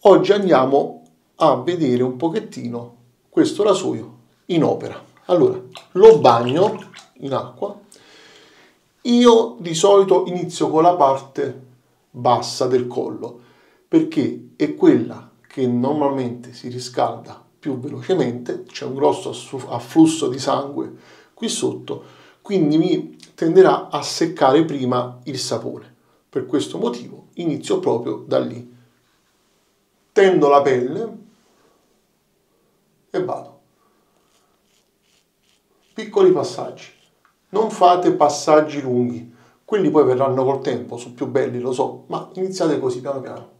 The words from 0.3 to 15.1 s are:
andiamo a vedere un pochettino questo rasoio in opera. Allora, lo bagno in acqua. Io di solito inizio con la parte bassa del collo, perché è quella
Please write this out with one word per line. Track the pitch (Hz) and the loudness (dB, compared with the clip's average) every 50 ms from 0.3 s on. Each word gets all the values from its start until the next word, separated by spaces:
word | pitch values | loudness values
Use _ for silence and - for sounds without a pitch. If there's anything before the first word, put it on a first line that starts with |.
| 202 | 0
andiamo | 208 202 185 156 131 131 131 139 139 - - - - - _ _ _ _ _ _ | 2 2 2 4 4 4 2 2 0 0 -2 -8 -14 -20 _ _ _ _ _ _
a | _ - 151 135 | _ 2 2 2
vedere | 123 127 156 180 170 160 131 123 123 127 | 2 -2 -4 -4 -2 0 0 0 0 0
un | 123 127 | -2 -4
pochettino | - 165 165 160 220 208 - - 135 123 120 120 120 120 - - _ _ _ _ _ _ _ | -4 -6 -4 -4 -4 -8 -8 -14 -12 -10 -10 -10 -10 -12 -14 -20 _ _ _ _ _ _ _
questo | _ - 156 - - - 202 | _ 2 2 2 2 0 2
rasoio | 208 196 180 - - - 113 107 - - _ _ _ _ _ _ | 2 2 2 0 -4 -6 -6 -10 -14 -18 _ _ _ _ _ _
in | _ 185 165 139 | _ 0 2 2
opera. | 117 117 - - 113 - - - _ _ _ _ | 2 0 -2 -6 -12 -14 -14 -20 _ _ _ _
Allora, | - - 262 202 - - - - - - - - _ _ | -2 2 2 2 2 0 -2 -12 -16 -20 -20 -20 _ _
lo | 180 202 226 - - | 8 10 10 10 10
bagno | - 135 117 117 120 123 131 165 190 220 214 208 - - - - - _ _ | 6 4 4 4 0 -2 0 0 0 0 -2 -6 -14 -18 -20 -20 -20 _ _
in | _ - 139 135 | _ -10 -6 -6
acqua. | 117 101 - - - - 202 202 - _ _ _ _ _ _ - - - - _ - _ _ _ _ _ _ _ _ _ _ _ _ _ | -6 -8 -10 -12 -10 -10 -10 -10 -12 _ _ _ _ _ _ -20 -20 -20 -20 _ -20 _ _ _ _ _ _ _ _ _ _ _ _ _
Io | 247 240 240 240 240 226 226 220 - - - | 0 2 6 8 8 8 6 4 2 -4 -12
di | 170 170 165 | -10 -8 -6
solito | 160 - 202 202 196 196 190 185 180 185 | 2 4 6 6 6 6 6 4 2 2
inizio | - 180 180 170 160 - - 160 139 | -2 -4 -6 -6 -8 -4 -4 -4 0
con | 147 156 160 | 2 4 4
la | 175 180 | 4 4
parte | - 147 135 135 135 - - - - 143 131 123 - - _ _ _ _ _ _ _ _ _ | 4 4 2 2 0 -4 -12 -8 -8 -8 -8 -8 -14 -20 _ _ _ _ _ _ _ _ _
bassa | _ 127 120 127 120 113 - - - - 135 127 | _ -4 0 0 0 2 0 -8 -6 -4 -2 0
del | 127 127 123 | 0 0 -2
collo, | 120 - - - 113 107 - - 120 - - _ _ _ _ _ _ _ _ _ _ | -2 -6 -8 -8 -8 -8 -12 -14 -14 -16 -18 _ _ _ _ _ _ _ _ _ _
perché | - 160 160 156 - 151 131 120 117 - - - _ | 0 0 0 0 -2 -2 -2 -2 -4 -8 -14 -20 _
è | _ 151 147 - | _ -4 -4 -2
quella | - - 165 135 120 110 - | 2 4 4 4 4 2 -4